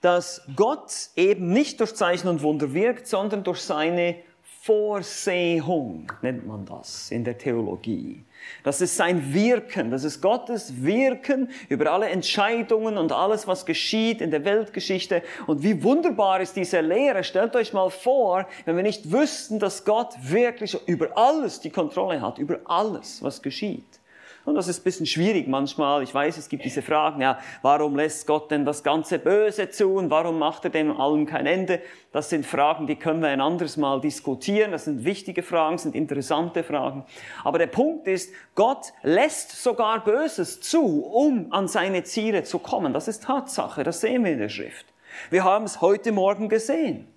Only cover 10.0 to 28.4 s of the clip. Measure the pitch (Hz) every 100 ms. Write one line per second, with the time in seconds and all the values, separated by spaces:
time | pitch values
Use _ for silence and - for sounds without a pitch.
10 | 143 147 190 240 - 233 - 127 131 214
11 | 269 254 - 269 247 - - 139 156 175
12 | 214 185 160 - 202 233 220 220 220 208
13 | 160 120 185 214 214 185 - 160 - 220
14 | 220 226 170 156 147 208 208 - - 190
15 | - 175 170 - - 151 160 190 180 285
16 | 339 214 196 190 185 - 180 180 156 190
17 | 285 202 180 185 226 247 220 202 185 185
18 | - 269 220 180 185 - - 170 202 208
19 | 151 208 302 - - 220 202 190 - 214
20 | 233 - 127 185 240 233 208 196 - 175
21 | 156 - 240 311 247 - - 170 156 180
22 | 190 156 110 123 143 - - 170 214 196
23 | - - - - 147 135 214 - - _
24 | _ - - - - - 175 175 - 185
25 | 156 - 180 208 131 135 139 - 147 143
26 | 127 135 143 151 - 139 127 135 135 151
27 | 156 147 131 131 - - 135 147 151 143
28 | 156 151 - 151